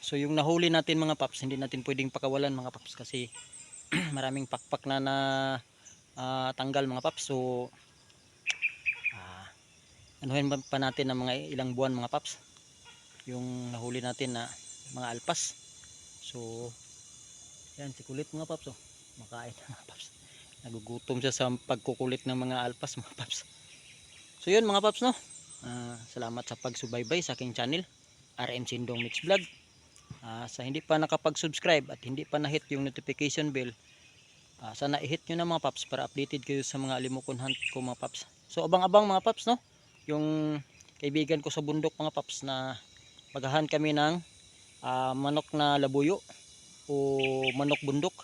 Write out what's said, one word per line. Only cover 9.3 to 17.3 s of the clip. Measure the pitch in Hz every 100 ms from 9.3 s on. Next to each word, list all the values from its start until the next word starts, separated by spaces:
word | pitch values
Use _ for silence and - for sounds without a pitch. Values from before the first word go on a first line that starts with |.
| 92 95 - - - - - - - 139
anuhin | 135 139
pa, | 139
pa | - 135
natin | 135 127 131
ng | 127
mga | 127 127 151
ilang | 135 131 123
buwan | 131
mga | 127 120
paps. | 147 - - - - - - - - - - -
Yung | 123 127 123 123
nahuli | 120 120 123
natin | 123 123 131
na | 120 120 - - - 135 131
mga | 123
alpas. | 117 - 170 - - - - - - - -
So, | - 127 113 113 120 117 - - - - -